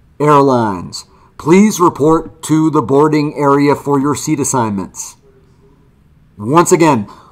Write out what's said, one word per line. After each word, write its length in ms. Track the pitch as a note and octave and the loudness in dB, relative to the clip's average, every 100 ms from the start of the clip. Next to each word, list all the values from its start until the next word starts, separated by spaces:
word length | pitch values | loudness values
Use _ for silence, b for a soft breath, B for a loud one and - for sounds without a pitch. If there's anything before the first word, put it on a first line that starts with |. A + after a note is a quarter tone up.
| _ _ | _ _
Airlines, 840 | D3 D3 C#3 B2+ A2+ F#2 F#2 - - b b - | 2 4 4 2 0 -4 -10 -16 -20 b b -10
please 400 | C3+ F3+ G#3+ - | 2 4 4 2
report 640 | F3 - C#3 D#3+ D#3 - | 0 2 0 0 -2 -12
to 260 | - D3+ D#3+ | -4 0 0
the 140 | D3+ | 0
boarding 520 | B2 C3+ D#3 D3+ D3 C3 | 0 2 2 0 -2 -2
area 400 | C#3+ C#3 C#3+ D3 | 0 2 2 0
for 240 | - C#3+ | -2 -2
your 160 | C3+ C#3 | -2 -4
seat 240 | - D#3 | -4 -4
assignments. 760 | C3 - A#2 G2+ F2+ - - - _ _ _ _ _ _ _ _ _ _ _ - | -2 -2 -2 -4 -10 -14 -20 -20 _ _ _ _ _ _ _ _ _ _ _ -14
Once 360 | G#2 D3 E3 | -2 0 2
again, 360 | F3 E3 C3 G2+ B B | 2 2 0 -4 B B